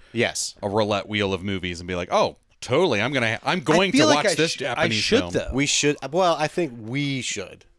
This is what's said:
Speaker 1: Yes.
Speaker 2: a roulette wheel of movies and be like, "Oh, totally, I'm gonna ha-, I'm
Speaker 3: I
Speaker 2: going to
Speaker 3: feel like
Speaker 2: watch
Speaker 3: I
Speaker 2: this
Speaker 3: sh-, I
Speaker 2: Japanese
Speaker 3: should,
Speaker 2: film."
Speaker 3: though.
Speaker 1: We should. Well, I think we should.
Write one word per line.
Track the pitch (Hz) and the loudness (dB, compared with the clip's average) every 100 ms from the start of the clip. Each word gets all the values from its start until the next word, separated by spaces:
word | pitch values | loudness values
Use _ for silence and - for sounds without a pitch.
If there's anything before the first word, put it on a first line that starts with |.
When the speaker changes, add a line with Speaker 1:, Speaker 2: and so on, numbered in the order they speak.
| - | -10
Speaker 1:
Yes. | 113 107 - - - | -2 0 0 -8 -6
Speaker 2:
a | 101 | -2
roulette | 101 104 101 - | 0 2 0 -2
wheel | 107 101 | -2 0
of | 95 | 0
movies | 95 95 90 85 | -2 -4 -4 -6
and | 87 | -6
be | 90 | -4
like, | 90 | 0
"Oh, | 208 131 - _ _ | 0 0 -2 _ _
totally, | - 131 180 107 | -2 0 2 2
I'm | 117 | 0
gonna | 143 113 | 0 0
ha-, | 113 127 | -2 -2
I'm | 175 | -2
Speaker 3:
I | |
Speaker 2:
going | 135 156 190 | 2 4 4
to | 262 | 4
Speaker 3:
feel | 311 | 6
like | 277 | 4
Speaker 2:
watch | 214 | 2
Speaker 3:
I | 156 | 2
Speaker 2:
this | 160 | 0
Speaker 3:
sh-, | - | -2
I | 131 - | -4 -2
Speaker 2:
Japanese | 156 110 | 0 0
Speaker 3:
should, | 101 226 | 2 2
Speaker 2:
film." | 87 | 2
Speaker 3:
though. | 92 85 | -2 -2
Speaker 1:
We | 117 143 | -2 0
should. | - 147 147 135 | 2 2 0 -2
Well, | 160 180 156 | 0 2 2
I | 151 | 0
think | - 165 120 | -2 -4 -6
we | 107 131 143 135 | -6 -4 -2 -2
should. | 120 - 92 92 - | -4 -8 -10 -14 -20